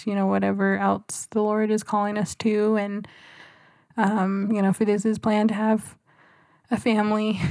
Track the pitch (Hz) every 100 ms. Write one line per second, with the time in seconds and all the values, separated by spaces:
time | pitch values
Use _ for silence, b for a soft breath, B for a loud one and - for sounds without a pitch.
0 | - 202 190 196 196 196 196 196 196 196
1 | - - - 220 214 214 214 214 - 208
2 | 202 208 214 - 226 214 214 220 202 202
3 | 202 B B B B B B B B -
4 | 202 214 185 196 202 214 196 190 208 208
5 | 220 214 220 208 214 202 220 220 - -
6 | b b b b b b _ 240 247 214
7 | 208 214 214 196 -